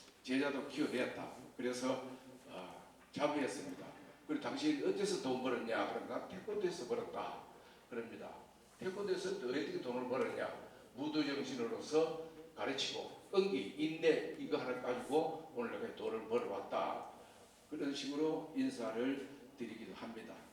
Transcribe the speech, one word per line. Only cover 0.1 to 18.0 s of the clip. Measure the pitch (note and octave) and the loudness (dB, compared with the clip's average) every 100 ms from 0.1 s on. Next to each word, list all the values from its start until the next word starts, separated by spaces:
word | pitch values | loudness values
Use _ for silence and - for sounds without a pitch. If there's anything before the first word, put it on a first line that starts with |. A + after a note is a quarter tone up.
| - | -8
제자도 | - C3 C#3+ C3 - | 2 4 4 2 -2
키워냈다. | - B2 A#2+ B2 - - - - - | 0 2 2 0 -2 -8 -10 -12 -2
그래서, | A#2+ B2 C4 - - - - - - | 0 2 2 0 -2 -10 -14 -18 -12
어, | - - - - - - | -10 -10 -12 -16 -20 -8
자부했습니다. | C3 C#3+ D3 B2+ - - - - - - - - | 0 2 4 2 -2 -6 -8 -12 -14 -18 -10 -4
그리고 | D3 | -2
"당신 | B2 C3+ D3+ C#3+ D3+ | -2 2 2 4 2
어디서 | G3 G3 - | 2 2 2
돈 | C3 B2 | 2 2
벌었냐?" | B2 A2+ A2+ G#2+ G2 | 2 2 2 2 2
그러니까 | - - - - | 0 -2 -4 -4
"태권도에서 | F#3 - G#3 F3+ D3 A#2 | -8 -4 0 0 0 -2
벌었다." | - - - A#2 - - - - - - | -2 -2 -4 -4 -6 -12 -18 -20 -20 -8
그럽니다. | A#2 A2+ G#2 - - - - - - | -6 -6 -8 -10 -12 -16 -20 -20 -6
"태권도에서 | F#3 G3 F#3 F#3 F#3 - | -4 0 0 2 0 0
또 | B2 | 0
어떻게 | C#3+ C3+ - | 2 0 -2
돈을 | B2 B2 B2 | -2 -2 2
벌었냐?" | B2+ A2+ - - - - - - - | 2 2 0 -2 -4 -12 -18 -12 -4
무도 | D3+ D3+ C#3+ | 0 2 2
정신으로서 | C#3 B2+ B2 A#2 - - D3+ E3 - - - - - | 2 0 0 0 -2 4 6 6 2 -6 -12 -12 -2
가르치고 | B2+ C3+ - - - - - | 0 0 0 -2 -6 -10 2
끈기, | G3 G3 - C3 C3+ | 6 6 4 0 0
인내 | D#3 D#3+ D#3+ D3 - - | 0 4 6 6 4 -4
이거 | C#3 C#3+ | 0 0
하나 | B2+ B2 | 2 0
가지고 | B2 A#2+ - D#3 - - - B2 | 0 -2 4 4 4 0 -6 -4
오늘 | A#2 G2+ | -2 -2
내가 | A2+ - | -4 -4
돈을 | A2 A2+ G#2+ | -2 -2 2
벌어왔다. | A#2 F#2+ G2 - - - - - - - - - - - | 2 2 -4 0 0 2 -2 -6 -14 -18 -20 -20 -20 -8
그런 | D3+ C#3 | -2 0
식으로 | C3+ | 0